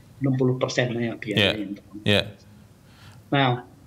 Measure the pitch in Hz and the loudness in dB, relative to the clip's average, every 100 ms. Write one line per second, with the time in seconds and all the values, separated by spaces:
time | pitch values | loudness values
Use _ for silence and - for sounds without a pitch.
0 | - - 135 127 127 127 127 - 117 117 | -20 -4 -2 2 2 0 -2 0 -2 -2
1 | 120 110 110 101 98 107 95 101 - 104 | -4 -6 -4 2 2 2 -6 -12 -14 -6
2 | 104 101 - - - - - - - - | 2 2 0 -10 -20 -20 -20 -20 -20 -20
3 | - - - 139 135 123 - - | -20 -20 -4 0 2 0 -6 -20